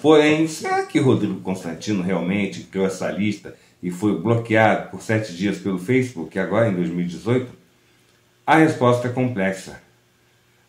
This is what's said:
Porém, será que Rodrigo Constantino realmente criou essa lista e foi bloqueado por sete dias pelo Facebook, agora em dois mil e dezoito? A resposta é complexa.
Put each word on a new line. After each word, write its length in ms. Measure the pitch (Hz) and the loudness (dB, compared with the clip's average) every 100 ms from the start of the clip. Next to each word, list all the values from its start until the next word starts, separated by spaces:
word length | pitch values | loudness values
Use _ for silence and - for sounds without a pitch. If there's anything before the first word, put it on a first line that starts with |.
Porém, 440 | 143 156 151 156 160 | 6 6 6 4 0
será 360 | - 381 381 | -2 -2 -2
que 140 | 381 156 | 0 0
Rodrigo 420 | 131 107 101 92 | 2 2 0 -4
Constantino 640 | - 92 85 80 - 101 | -6 -8 -8 -8 -4 -2
realmente 600 | 90 92 87 101 98 85 | -2 -2 -2 -2 -4 -8
criou 240 | 80 95 95 | -8 -2 -2
essa 240 | - 80 | -2 -6
lista 440 | 80 104 101 76 - _ _ | -2 -4 -4 -10 -20 _ _
e 80 | 90 | -10
foi 280 | 87 104 87 | -2 -2 0
bloqueado 720 | 92 117 - 107 110 98 - | 0 0 2 4 6 4 -2
por 120 | 92 | -10
sete 320 | - 110 107 | -2 -2 -2
dias 240 | 85 101 90 | -4 -2 -2
pelo 200 | 101 92 | -4 -4
Facebook, 600 | - 127 117 - 80 98 | 0 0 0 -6 -8 -6
agora 300 | 95 101 113 | -2 0 0
em 60 | |
dois 140 | 92 85 | 0 -2
mil 160 | 87 | -2
e 40 | 87 | -4
dezoito? 440 | 80 110 127 - - _ _ _ _ _ _ _ _ - | -4 -2 -2 -2 -10 _ _ _ _ _ _ _ _ 2
A 100 | 156 | 4
resposta 520 | 156 120 123 123 123 | 4 4 2 2 0
é 20 | |
complexa. 680 | 123 127 98 95 95 - - _ _ _ _ _ _ _ _ | -2 -2 0 -2 -4 -10 -18 _ _ _ _ _ _ _ _